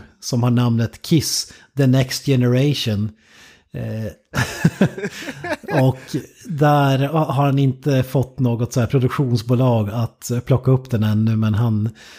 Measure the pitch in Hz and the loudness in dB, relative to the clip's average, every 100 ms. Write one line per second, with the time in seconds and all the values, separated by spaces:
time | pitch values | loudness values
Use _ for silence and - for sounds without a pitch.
0 | - _ - 123 120 120 123 117 113 - | -6 _ -4 0 2 2 2 0 -2 -6
1 | - 156 - - - - _ - 135 131 | 0 0 2 -4 -8 -16 _ 0 4 4
2 | 131 - - 131 123 123 147 135 - 101 | 2 -4 0 2 4 2 2 0 -2 -2
3 | 107 - _ - - _ _ 135 113 110 | -4 -8 _ -20 -20 _ _ -10 -8 -8
4 | 107 - _ 135 120 - - - 190 - | -8 -12 _ -6 -4 -2 -2 0 -2 -2
5 | 202 - 320 139 349 302 - - 131 - | -10 -10 -14 -12 -8 -8 -4 0 2 0
6 | - 143 - _ - 151 147 147 139 135 | -8 -10 -10 _ -12 0 2 4 2 2
7 | 139 156 156 131 143 135 135 131 147 131 | 0 -2 -2 0 0 2 0 0 0 0
8 | 131 139 120 - 123 117 117 127 113 139 | 0 -2 -2 -2 -2 0 -2 -2 0 2
9 | 120 - 135 120 113 123 131 117 104 117 | 0 0 0 0 0 2 2 2 0 -2
10 | 113 - - 120 - 131 131 131 131 110 | -6 -6 -6 -6 0 0 2 0 0 -2
11 | 107 107 110 110 110 104 120 107 110 - | 0 2 2 2 2 2 0 0 -2 -6
12 | - | -20